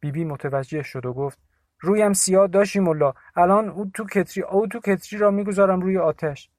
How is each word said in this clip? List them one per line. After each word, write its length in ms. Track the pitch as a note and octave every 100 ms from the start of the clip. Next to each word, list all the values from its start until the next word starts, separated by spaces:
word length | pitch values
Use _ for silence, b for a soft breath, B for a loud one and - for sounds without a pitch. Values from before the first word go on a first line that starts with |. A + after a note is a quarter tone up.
بیبی 240 | D3 C#3+
متوجه 580 | E3 C#3+ D3 C#3 C3+ D#3
شد 240 | C#3 C3+ B2
و 60 |
گفت: 260 | B2 C#3 - _ _ _ _
رویم 320 | D#3+ G#3 G#3
سیاه 340 | G3 - F#3 G3
داشی 340 | F#3 G3+ G3+
ملا، 320 | F#3 D#3 D3 C3 b -
الان 320 | F3 G3+ A3
او 220 | D#3+ G3+
تو 100 | - G#3+
کتری، 360 | G3+ F3 -
او 240 | - F#3+ G#3+
تو 140 | A#3
کتری 380 | G3+ F#3+ - G#3
را 120 | G#3
می‌گذارم 500 | G3+ G#3 G3 G3 F#3
روی 180 | F#3 F#3+
آتش. 520 | E3 D3+ D#3+ C#3+ -